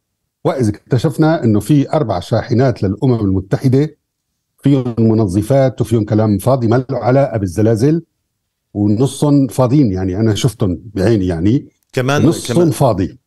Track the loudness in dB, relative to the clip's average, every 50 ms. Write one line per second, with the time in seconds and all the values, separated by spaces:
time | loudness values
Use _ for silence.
0 | _ _ _ _ _ _ _ _ _ -4 -2 0 -2 -2 -2 -6 _ -2 -2 0
1 | 0 -2 0 0 0 2 2 0 0 0 0 0 0 2 2 2 2 0 -2 -2
2 | -2 -2 -4 -6 -4 -4 -4 -4 -2 -2 0 0 0 0 0 -2 -2 -4 -2 -2
3 | 0 0 0 0 0 -2 -2 -2 -2 -4 -4 -2 0 2 2 2 0 -2 -6 _
4 | _ _ _ _ _ _ _ _ _ _ _ _ 0 0 2 2 0 -2 -2 0
5 | 2 2 2 2 0 0 0 -2 0 2 2 2 2 0 0 -2 -2 0 0 -2
6 | 0 0 0 0 2 2 0 0 0 0 0 0 0 0 0 0 -2 -4 -6 -4
7 | 0 2 2 2 2 0 -2 -4 -4 -4 -2 0 0 2 2 2 2 0 0 0
8 | -4 _ _ _ _ _ _ _ _ _ _ _ _ _ -4 -2 0 0 0 0
9 | 0 -2 -2 -2 0 2 2 2 2 0 0 0 0 2 2 2 2 2 0 -2
10 | -4 -4 -2 0 0 0 0 0 -2 -4 -2 -2 -2 -2 -2 -4 -8 -10 -6 -2
11 | 0 2 2 2 0 -2 -2 0 0 0 0 0 -2 -6 _ _ _ _ -6 -4
12 | -2 0 0 2 2 2 0 -2 -6 -2 0 0 2 0 0 0 0 0 0 0
13 | -4 -6 -6 -14 _